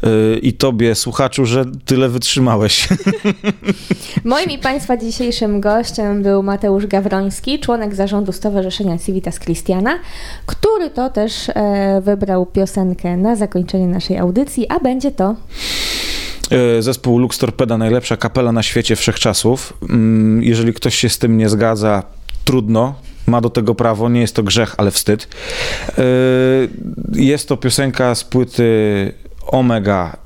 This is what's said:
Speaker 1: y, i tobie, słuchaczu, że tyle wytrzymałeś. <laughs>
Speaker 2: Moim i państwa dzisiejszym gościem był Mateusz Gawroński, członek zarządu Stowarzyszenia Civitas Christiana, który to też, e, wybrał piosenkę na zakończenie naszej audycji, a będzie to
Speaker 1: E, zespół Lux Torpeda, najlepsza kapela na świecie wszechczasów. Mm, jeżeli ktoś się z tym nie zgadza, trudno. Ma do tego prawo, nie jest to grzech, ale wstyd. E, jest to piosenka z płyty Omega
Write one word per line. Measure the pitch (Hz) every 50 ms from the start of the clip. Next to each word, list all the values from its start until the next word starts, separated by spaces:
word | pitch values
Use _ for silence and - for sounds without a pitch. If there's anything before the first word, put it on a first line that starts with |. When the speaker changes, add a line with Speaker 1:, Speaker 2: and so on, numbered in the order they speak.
| 110
Speaker 1:
y, | 110 110 110 110 110 113 113
i | - 131 113
tobie, | - - 135 123 107 117 117 113
słuchaczu, | - - 123 113 - 139 131 - - 135
że | 113 117 131 131 127 131 135 -
tyle | - 135 127 131 131
wytrzymałeś. | 120 127 120 - - 143 127 127 113 107 107 104 - - - - 196 - - 196 196 - - 208 196 - - 208 202
<laughs> | - - 202 196 - - - - - - - - - -
Speaker 2:
Moim | 233 247 294 370 359
i | 285 269
państwa | - 262 262 285 269 - 247
dzisiejszym | 240 233 233 226 - 247 240 233 - 233 208 208 202
gościem | 196 208 208 226 240 - - - 214 208 202 208 196
był | 202 196 196 196
Mateusz | 196 196 202 202 208 196 196 202
Gawroński, | 202 190 190 196 202 190 190 196 196 196 - - - 269 294
członek | 285 - 240 233 220 208 202
zarządu | 196 196 202 202 202 208 196 175
Stowarzyszenia | - - 208 202 196 185 185 180 - 208 190 165 170
Civitas | - - 190 190 - - 170 -
Christiana, | - - 170 165 - - 185 185 196 233 311 349 349 - - - - - - - -
który | - - - - 415 440 427 349 302
to | - - 247 262
też, | 262 - 214 226 - - - -
e, | - - 208 208 202 202 196 196 196 196 190
wybrał | 202 208 202 202 202 190 185 180
piosenkę | 180 - 196 190 190 - 202 190 185 180 - - 180 175
na | 175 190 214 240
zakończenie | 214 208 196 - 180 180 - - 190 185
naszej | 180 175 185 - - 185 -
audycji, | - 180 180 214 277 277 - - 220 -
a | - 359
będzie | 330 254 254 262 247 285 277
to | - 190 196 226 226 - - - - - - - - - - - - - - - - - - - - - -
Speaker 1:
E, | - 127 123 120 117 117 107
zespół | 123 131 - - 123 120 120
Lux | 127 120 - -
Torpeda, | - 120 110 - 135 117 117 113
najlepsza | 110 113 113 123 117 - 117
kapela | 107 - 110 - 131 127 120 117
na | 117 110
świecie | - - 120 113 - 113
wszechczasów. | - - - 104 - - 117 101 - - 110 123 131 - - - - -
Mm, | - - 123 110 110 113 110 110 110 110 113 113
jeżeli | 113 117 113 117 117 113
ktoś | - - 127 120
się | - - 120
z | - -
tym | - 120 113 110
nie | 110 107
zgadza, | 104 107 113 113 113 107 104 110 104 98 90 - - - - - - - -
trudno. | - 127 127 110 104 113 110 117 131 139 135 - - - - -
Ma | - 120 120
do | 117 120
tego | - 127 110 107 117
prawo, | 98 120 117 113 101 113 120
nie | 120 120
jest | 120 107 -
to | - 110
grzech, | 98 92 117 113 98 - -
ale | - 101
wstyd. | 92 - - - 104 110 - - - - - - - - - - - - - - - -
E, | 131 127 127 127 127 131 127 127 127 131 131 131 131 - - - - - - - - - 107
jest | 110 127 135 143 147 - -
to | 143
piosenka | 123 - 131 120 - 139 135 120 - 131 123 120
z | - -
płyty | - - 127 127 120 - - 120 117 113 110 107 107 104 101 98 98 - - - - - - -
Omega | - - 131 127 123 117 113 98 101 101 95 90 82 71 - -